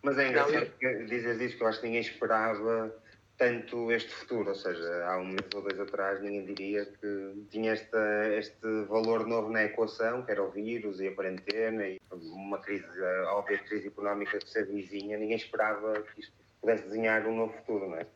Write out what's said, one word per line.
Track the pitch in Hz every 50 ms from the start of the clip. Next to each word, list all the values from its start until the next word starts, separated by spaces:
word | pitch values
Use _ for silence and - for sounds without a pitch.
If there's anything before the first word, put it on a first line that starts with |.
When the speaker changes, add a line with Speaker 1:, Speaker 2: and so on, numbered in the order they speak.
Speaker 1:
Mas | - 143 139 131
é | 135
Speaker 2:
Não, | 131
Speaker 1:
engraçado | 127 147 139 147 151 - 117 - - -
Speaker 2:
eu | 127 127 123 101
Speaker 1:
que | 113
dizes | 107 117 120 113 120 117 110
isso, | 127 120 117 -
que | 117
eu | 110
acho | 110 -
que | -
ninguém | 113 113 117
esperava | 110 - - - - 110 110 110 110 113 110 101 107 113 117 113 110 110 113 - - - - - _ _ _ _
tanto | 131 123 120 117 110 - - 120 117 117
este | 117 113 110 -
futuro, | - - - - 123 113 101 98
ou | 98
seja, | 95 - 95 85 82 85 85 87 87 87 87
há | 92 92
um | 92
mês | 92 95 95 101 - -
ou | 101 95
dois | 101 95 92
atrás | 101 98 98 98 98 98 101 98
ninguém | 101 101 101 101 95
diria | 92 101 98 98 98 104 104 101
que | 101 101 - - 104 101 98 98 98 98 104 104 104
tinha | - 107 110 110
esta, | 110 110 - - - 113 107 104 107 104 107 110 104
este | 110 107 - - - - 113 110 110 104
valor | 95 107 113 113 113 113 113 110
novo | 113 117 113 107 107
na | 113 113 107
equação, | 104 - - 113 107 - - 113 113 120 127 123
que | 117
era | 104 98 98
o | 95
vírus | 92 101 107 110 120 120 107 104 95 92
e | 95 95
a | 95
quarentena | - 95 92 92 90 - - 104 110 113 113 113 110 101 95
e | 95 95 _ -
uma | 92 90 80 80 82 95 98 101 98 95
crise, | - - 101 95 87 - - 92 95
a | 90 92 92 92 85 98
óbvia | 101 101 - 104 98
crise | - - 107 104 92 101
económica | - - 101 101 101 101 101 - - 101
que | - -
se | - 113
avizinha, | 104 95 101 101 92 90 98 101 98 104 107 104
ninguém | 110 107 113 110
esperava | - - - 110 107 107 107 104 107 110 110 107 107
que | - - -
isto | - - _ _ _ _ _ _
pudesse | - 110 117 107 -
desenhar | 92 107 113 113 110 110 110 104
um | 110 113
novo | 113 113 110 -
futuro, | - - - 113 104 98 95
não | 82 80
é? | 85 - _